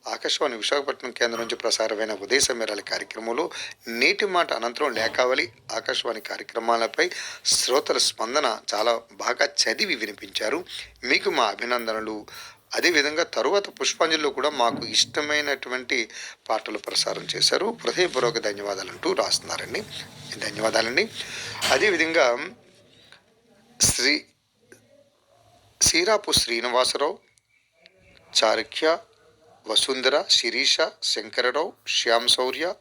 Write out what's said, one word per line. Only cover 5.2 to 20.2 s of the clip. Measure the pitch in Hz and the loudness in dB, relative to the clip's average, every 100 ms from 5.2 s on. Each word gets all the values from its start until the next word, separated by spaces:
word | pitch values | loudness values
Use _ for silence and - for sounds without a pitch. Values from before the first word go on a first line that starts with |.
| 127 135 175 - - | 2 2 -2 -8 -8
ఆకాశవాణి | 113 - 123 123 110 | -6 -2 -4 -2 -6
కార్యక్రమాలపై | - 98 - 117 113 117 113 - 175 - - - | -8 -10 -6 -4 2 2 2 0 -2 -2 -10 -6
శ్రోతల | - - - 131 - 135 | 0 2 4 2 2 2
స్పందన | 110 - 113 139 135 107 - | 0 0 -2 0 0 -2 -2
చాలా | 104 113 117 - | 0 2 0 -4
బాగా | 101 110 127 | -6 -4 0
చదివి | 143 - 117 110 139 | 0 2 0 0 -2
వినిపించారు. | 127 107 101 98 95 107 147 180 - - _ | -2 -4 -8 -10 -4 -2 -4 -6 -14 -14 _
మీకు | 123 160 196 | 0 0 2
మా | 151 | 2
అభినందనలు. | 110 101 117 123 113 110 110 107 98 - - - _ | 2 0 -2 -2 -2 -4 -6 -8 -12 -18 -18 -20 _
అదేవిధంగా | 113 160 156 143 156 | 0 2 4 2 0
తరువాత | 165 - 123 202 196 - | -2 0 2 2 0 -4
పుష్పాంజలిలో | 139 - 165 160 147 | -4 0 0 2 0
కూడా | 131 139 | 0 -2
మాకు | 143 117 113 113 | 2 2 2 -2
ఇష్టమైనటువంటి | 104 - 160 147 151 147 135 127 127 123 131 110 - - - - | 0 0 -2 -2 -2 -2 -4 -4 -8 -2 -4 -4 -10 -16 -16 -4
పాటలు | 110 - 107 | -4 -2 -10
ప్రసారం | - - - 101 | -4 -2 -2 -4
చేశారు. | - - - 135 208 233 | -6 0 2 2 0 -2
హృదయపూర్వక | 117 135 180 131 120 113 | -4 0 0 2 0 0
ధన్యవాదాలంటూ | 104 101 101 95 92 85 - | -4 -4 -6 -6 -8 -4 0
రాస్తున్నారండి. | 95 95 - 85 82 - - - - - - | 0 0 0 -2 -8 -6 -8 -8 -12 -14 -16